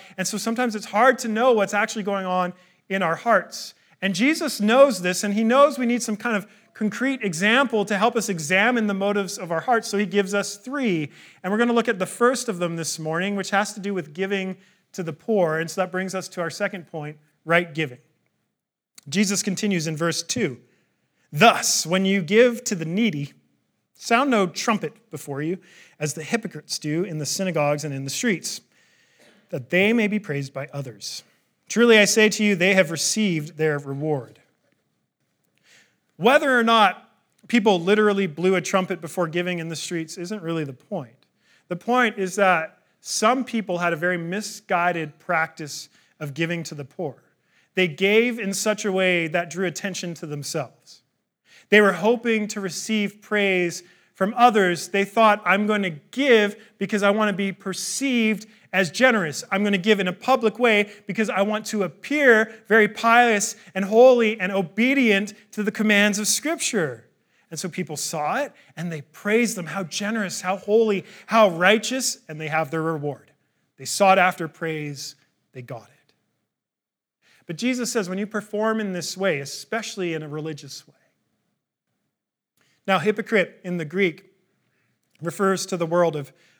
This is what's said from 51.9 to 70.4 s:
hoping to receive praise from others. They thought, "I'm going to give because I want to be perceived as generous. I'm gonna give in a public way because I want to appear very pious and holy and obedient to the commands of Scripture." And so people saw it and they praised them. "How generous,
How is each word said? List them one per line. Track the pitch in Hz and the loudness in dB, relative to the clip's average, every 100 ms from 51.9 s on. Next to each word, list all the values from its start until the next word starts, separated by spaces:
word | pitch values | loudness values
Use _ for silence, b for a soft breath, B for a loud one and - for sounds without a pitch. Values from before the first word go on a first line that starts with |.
hoping | 175 208 240 240 220 208 | 4 2 0 0 -2 -2
to | 214 | -6
receive | 196 156 - 220 202 - | -8 -8 -4 -2 -2 -6
praise | - 208 202 185 175 165 - b b - | -4 0 2 0 -2 -6 -14 b b -4
from | 196 247 | -2 4
others. | 247 214 185 170 - | 4 6 2 0 -2
They | 196 196 | -2 0
thought, | 226 220 208 180 | 4 4 4 2
"I'm | 196 208 | 2 2
going | 208 | -2
to | 190 | -4
give | 147 _ 240 277 226 208 208 B B | -8 _ -2 4 4 4 -2 B B
because | 190 214 | -4 0
I | 202 | 2
want | 208 214 | 2 0
to | |
be | 185 196 | 0 -4
perceived | 185 196 185 - - 277 240 220 214 - b b | -6 -10 -8 -8 -4 -2 2 2 0 -6 b b
as | 185 180 | -2 0
generous. | - 254 226 165 139 - | 4 4 4 0 -6 -4
I'm | 196 | -2
gonna | 208 196 | 0 0
give | 185 208 | 2 2
in | 185 | 0
a | |
public | 180 - 254 226 214 | -2 0 2 2 2
way | 240 208 208 B - | 2 2 0 B -8
because | 196 214 | -4 -2
I | 202 | 0
want | 202 214 208 | -2 -2 -4
to | 214 | -4
appear | 180 - - 294 277 220 220 - - | -4 -6 -4 2 6 6 4 -4 2
very | 214 208 | 4 4
pious | 214 233 233 240 208 202 - B | 2 4 6 6 4 -2 -8 B
and | 190 196 | -6 2
holy | 220 254 247 220 220 | 8 8 8 4 0
and | 185 | -2
obedient | 196 170 - 247 277 240 196 202 - B | -2 -2 0 2 4 4 2 0 -10 B
to | - | -6
the | 208 | -4
commands | 220 214 208 208 196 | 0 2 4 4 2
of | - | -2
Scripture." | - 294 330 - 220 151 117 - _ _ _ _ | -2 -2 -4 -4 -2 -2 -6 -18 _ _ _ _
And | 165 | -10
so | 185 | -8
people | 170 165 147 | -8 -8 -8
saw | - 160 147 214 | -8 -4 -2 -2
it | 285 - b - | -4 -10 b -10
and | 170 | -8
they | 160 | -10
praised | - - 202 220 233 226 | -12 -8 0 2 2 -2
them. | 160 | -8
"How | 170 | -8
generous, | 180 - 202 226 190 - | -8 -6 -4 -4 -4 -6